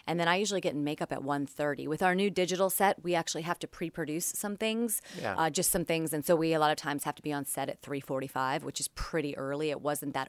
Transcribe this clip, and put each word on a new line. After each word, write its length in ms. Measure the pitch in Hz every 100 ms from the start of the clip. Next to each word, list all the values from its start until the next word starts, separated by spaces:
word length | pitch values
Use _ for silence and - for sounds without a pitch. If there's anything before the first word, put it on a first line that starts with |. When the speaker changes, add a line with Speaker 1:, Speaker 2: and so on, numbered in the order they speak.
Speaker 1:
and 140 | - 170
then 80 | 170
I 80 |
usually 260 | 185 208 190
get 140 | 170
in 80 | 143
makeup 300 | 147 156 170
at 100 | 135
one 240 | 135 143 139
thirty. 400 | - 147 139 139
With 160 | 151
our 140 | 185 185
new 120 | 202
digital 420 | 185 180 185 190
set, 340 | - 196 -
we 100 | 175
actually 280 | 170 - 160
have 180 | 165 170
to 80 | 156
pre-produce 640 | - 165 170 151 160 -
some 220 | - 202 202
things, 440 | 220 226 233 - - 185
Speaker 2:
Yeah. 200 | 117 180
Speaker 1:
uh, 120 | 160
just 220 | 170 170
some 140 | 190
things. 280 | 160 165 160
And 120 | 151
so 100 | 143
we 200 | 165 160
a 40 | 160
lot 140 | 151
of 40 | 156
times 280 | 151 143
have 100 | 147
to 80 | -
be 100 | 151
on 120 | 143
set 240 | 139 - 135
at 120 | -
three 200 | - 139
forty-five, 640 | - 135 135 131 131 143
which 160 | 139 -
is 80 | -
pretty 480 | - - 165 143 -
early. 340 | 135 147 156
It 100 | 135
wasn't 340 | 147 147 143
that 120 | 135